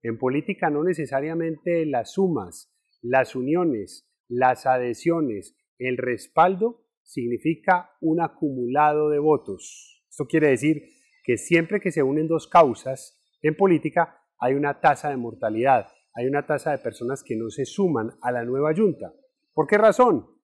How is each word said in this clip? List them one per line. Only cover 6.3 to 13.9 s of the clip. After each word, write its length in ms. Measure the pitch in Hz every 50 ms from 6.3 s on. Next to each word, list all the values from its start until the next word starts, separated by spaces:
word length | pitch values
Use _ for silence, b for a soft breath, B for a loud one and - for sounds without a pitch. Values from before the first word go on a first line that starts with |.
| _ 165 165 185 196 180 214 233 233 _ _ _ _ _
significa 880 | _ _ - - 120 117 - - _ 156 165 - _ - 185 180 185 _ _ _
un 220 | - 160 160 170
acumulado 880 | 165 160 - _ 165 147 135 127 123 120 131 147 151 151 151 151 151 151
de 80 | 151 147
votos. 880 | 147 156 151 135 - - 98 92 - - - - - _ _ _ _ _
Esto 160 | - - 147
quiere 220 | - - 160 151 147
decir 340 | 131 120 143 151 160 147 b b b b b b b b _
que 120 | - 120
siempre 420 | 110 - - 170 165 165 160 202 208
que 140 | - 185
se 100 | 156 165
unen 240 | 139 131 139 151 160
dos 220 | 160 165 156 - -
causas 760 | - 175 165 135 113 - - 131 135 - - - _ _ _ _ _ _
en 120 | - 151 156
política 680 | - 196 196 175 151 - 156